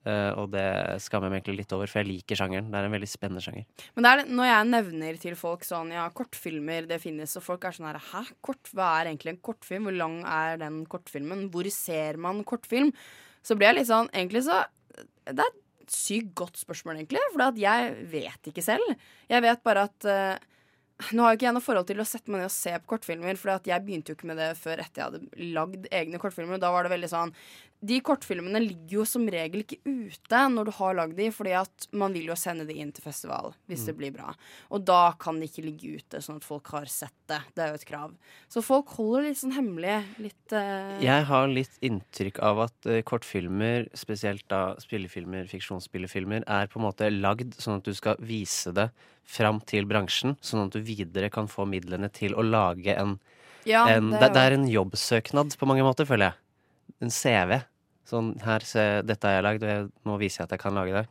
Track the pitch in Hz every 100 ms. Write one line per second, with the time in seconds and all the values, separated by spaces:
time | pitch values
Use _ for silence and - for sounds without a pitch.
0 | 104 104 101 101 101 98 95 98 90 95
1 | - 104 95 95 95 98 101 95 101 107
2 | 101 92 - 98 95 95 110 101 101 107
3 | 104 - 98 92 - - 110 - - -
4 | 240 269 - 247 254 226 220 233 196 160
5 | 156 165 175 170 170 175 - 170 165 170
6 | 170 - 254 - 175 160 147 165 165 165
7 | 170 151 151 185 - 180 185 175 156 151
8 | - 185 247 - - 269 - 196 180 160
9 | 165 151 160 175 - 226 - 196 208 185
10 | 160 165 180 160 160 165 156 156 160 180
11 | - 151 143 190 196 175 185 - - 160
12 | 156 156 175 202 208 240 - 240 294 -
13 | - - - _ - 214 202 254 240 226
14 | 233 - 180 220 269 370 - _ _ -
15 | - _ - 262 494 453 _ _ - -
16 | - 208 220 170 175 - - 165 170 156
17 | 156 349 554 330 254 233 196 233 240 110
18 | 175 156 - - - 160 175 233 466 254
19 | - - _ 240 233 240 240 196 202 _
20 | 208 196 196 190 _ _ _ _ _ _
21 | - 226 233 220 247 240 - 214 180 202
22 | 220 226 - 196 185 - 180 170 - 226
23 | - 165 175 190 202 190 190 180 196 175
24 | 156 156 170 160 160 165 160 160 160 -
25 | 139 160 - - 170 160 165 190 190 190
26 | 160 175 202 180 170 190 175 180 180 180
27 | 175 170 170 - - - - _ 208 254
28 | 262 269 - 180 175 214 226 170 160 202
29 | 214 240 226 175 160 190 214 - 277 262
30 | 208 - _ 233 269 240 214 - 190 185
31 | 160 165 220 214 202 180 190 _ - 208
32 | 196 180 160 175 185 165 156 151 147 -
33 | 156 147 - - - - - 160 113 156
34 | 143 135 - - - - - 202 190 180
35 | 175 170 - 160 156 - 160 156 156 151
36 | _ 151 143 151 - 147 - 151 143 -
37 | 143 _ - 151 135 - 160 151 - 143
38 | 151 - _ - _ 233 226 269 285 -
39 | 220 247 294 277 262 262 240 165 175 214
40 | 202 214 208 _ - 220 202 196 196 196
41 | 127 139 143 135 135 131 131 _ 131 104
42 | - - 98 - 107 104 117 _ - 113
43 | - 117 - 101 90 95 110 120 117 -
44 | - 104 104 101 _ 95 95 95 - 107
45 | 90 95 87 95 90 95 - 92 - 92
46 | 92 98 95 110 - 101 104 113 107 -
47 | 107 101 98 110 123 - - 101 107 98
48 | 110 107 113 113 95 - - 90 113 _
49 | _ _ _ - 107 107 - 104 101 104
50 | 95 - 127 139 - 113 98 107 110 101
51 | 90 95 101 113 104 - 98 95 90 92
52 | 101 - 101 107 113 110 95 87 95 98
53 | 101 98 _ _ - - - 220 233 110
54 | 110 - 131 131 131 135 131 110 95 -
55 | - 117 - 143 147 - 139 135 135 127
56 | 143 117 95 - _ _ _ _ - -
57 | 117 - 135 110 90 123 - _ _ _
58 | - 117 113 110 110 110 - 113 104 104
59 | 98 104 104 95 101 107 107 104 101 _
60 | 107 104 101 - 85 92 101 101 92 98
61 | 110